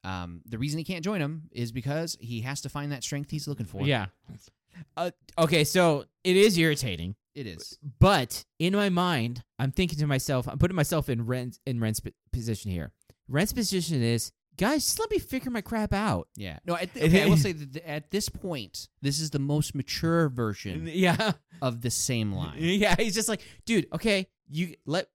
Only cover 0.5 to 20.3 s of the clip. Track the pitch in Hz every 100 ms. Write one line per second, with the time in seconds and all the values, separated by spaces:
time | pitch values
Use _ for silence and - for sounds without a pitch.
0.5 | 113 139 151 156 185 165 208 147 160 151
1.5 | - 120 120 127 147 165 - 113 120 117
2.5 | 139 139 143 143 139 - 143 147 156 147
3.5 | 143 104 98 135 131 92 _ _ - -
4.5 | _ _ - 160 - 175 - - - 160
5.5 | 170 151 180 175 147 - _ 185 185 208
6.5 | 170 160 147 131 87 85 101 _ - 120
7.5 | 80 - - 147 - 185 190 123 - -
8.5 | _ 170 202 202 180 180 156 117 123 -
9.5 | _ 135 135 180 147 151 135 - 131 123
10.5 | 139 180 185 143 165 139 120 113 127 123
11.5 | - - 120 113 107 - - _ 131 113
12.5 | 107 107 90 - _ _ _ _ 135 208
13.5 | - 208 190 160 156 117 117 - _ _
14.5 | 139 196 302 - - 440 403 - 262 262
15.5 | 233 - 226 208 196 214 95 - - 98
16.5 | 76 - 170 180 - 156 185 202 165 147
17.5 | 165 143 139 170 151 147 196 208 - 190
18.5 | 156 98 - - _ 139 143 160 147 139
19.5 | 151 151 143 131 - 165 170 160